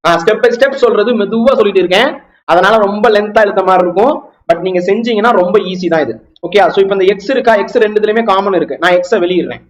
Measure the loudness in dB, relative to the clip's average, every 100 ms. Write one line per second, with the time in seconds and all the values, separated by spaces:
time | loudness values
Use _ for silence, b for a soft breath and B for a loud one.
0 | 0 0 0 0 0 2 -2 2 0 0
1 | 0 -2 -2 0 0 2 2 2 0 0
2 | 0 -4 b b 0 2 4 2 0 0
3 | 0 0 0 0 2 0 0 2 2 2
4 | 0 0 B B -4 -2 -2 -2 -2 -2
5 | -2 -2 0 2 2 0 -2 -6 -2 -2
6 | -2 -8 _ _ -4 2 2 2 0 2
7 | 0 0 -2 -2 0 0 0 0 0 0
8 | 0 0 0 0 0 -2 -2 -2 0 0
9 | 0 -2 0 -2 -4 -10 _